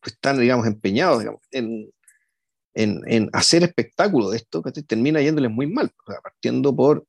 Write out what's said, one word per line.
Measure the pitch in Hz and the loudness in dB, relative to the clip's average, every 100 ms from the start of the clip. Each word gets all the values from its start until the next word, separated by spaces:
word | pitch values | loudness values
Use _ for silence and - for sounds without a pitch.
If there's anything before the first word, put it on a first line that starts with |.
están, | - - 139 139 | -16 -4 -2 2
digamos, | 120 123 113 | 4 2 0
empeñados, | 107 - 101 180 131 | -2 -2 0 2 2
digamos, | 107 107 _ | -2 -10 _
en, | 135 113 113 107 _ _ _ _ _ _ _ _ | -8 -6 -8 -12 _ _ _ _ _ _ _ _
en, | - 107 87 - | -2 -2 -2 0
en | 117 107 | 0 0
hacer | - - 165 | 0 2 4
espectáculo | 175 - 113 - 196 165 101 | 2 -2 -6 -2 0 2 0
de | 113 | -4
esto, | - - | -6 -8
¿cachai? | 135 127 | -8 -10
Termina | 147 110 131 156 | -6 -2 0 2
yéndoles | 143 156 131 | 0 0 -2
muy | 110 143 | -2 -4
mal, | 233 262 _ | -2 -4 _
o | - | -16
sea, | 98 | -16
partiendo | - _ 120 127 135 120 | -16 _ -4 0 0 2
por | 131 147 | 4 2